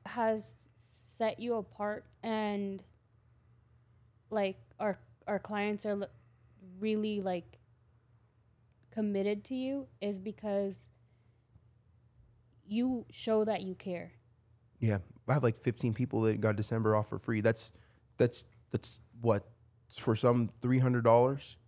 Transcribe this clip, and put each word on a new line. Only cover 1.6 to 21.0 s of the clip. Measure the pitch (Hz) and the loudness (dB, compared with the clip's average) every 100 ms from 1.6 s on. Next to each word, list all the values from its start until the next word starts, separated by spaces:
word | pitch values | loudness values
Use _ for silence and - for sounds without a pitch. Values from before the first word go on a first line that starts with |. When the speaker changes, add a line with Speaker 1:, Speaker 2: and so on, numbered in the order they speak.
| 185 - 208 214 - - | -4 -6 -6 -6 -10 -10
Speaker 1:
and, | 226 220 208 202 196 190 - _ _ _ _ _ _ _ _ _ _ _ _ _ - | -4 -2 -2 -2 -4 -8 -14 _ _ _ _ _ _ _ _ _ _ _ _ _ -6
like, | 214 196 190 - - | -2 -2 -4 -14 -6
our, | 214 180 - - - | -4 -4 -10 -14 -6
our | 202 | -6
clients | - 208 208 208 208 | -4 -2 -2 -2 -2
are | 202 | -4
l-, | 196 - _ _ _ - 190 185 | -6 -12 _ _ _ -20 -20 -6
really, | 220 214 214 208 | -2 0 -2 -2
like, | 190 180 - - _ _ _ _ _ _ _ _ _ _ _ _ _ | -2 -4 -6 -20 _ _ _ _ _ _ _ _ _ _ _ _ _
committed | 226 208 202 202 208 - | -4 -2 0 0 -2 -6
to | 254 | -6
you | 262 277 262 - | -4 -6 -8 -8
is | 208 196 | -6 -6
because | 202 208 214 202 196 185 - _ _ _ _ _ _ - _ _ _ _ _ _ - _ _ _ | -8 -8 -2 -2 -2 -6 -18 _ _ _ _ _ _ -20 _ _ _ _ _ _ -20 _ _ _
you | - 220 254 247 - | -6 -2 0 -2 -6
show | - 226 220 | -8 0 2
that | 214 196 | 2 -2
you | 190 180 | -4 -8
care. | 196 175 170 - _ _ _ _ _ - | -8 -8 -10 -18 _ _ _ _ _ -2
Speaker 2:
Yeah. | 110 101 - - - | 0 0 -4 -10 -2
I | |
have, | 143 | 2
like, | 123 - | 2 0
fifteen | 127 - 120 | -4 -2 -2
people | 107 123 113 | -2 -2 2
that | 110 107 | 2 2
got | 110 104 | 0 0
December | 104 113 110 107 | -2 0 2 2
off | 104 | 0
for | 98 | -6
free. | - 110 | -2 2
That's, | 110 113 - - - _ _ - | 2 2 -4 -14 -20 _ _ 2
that's, | 120 - - _ _ | 2 2 -12 _ _
that's | 120 - - - 120 | -6 -6 -10 -14 -2
what? | 117 101 - - _ _ _ - | 2 2 0 -20 _ _ _ -6
For | - 107 | 0 4
some, | 123 120 117 - | 4 4 2 -2
three | 123 127 | 0 4
hundred | 127 123 | 4 4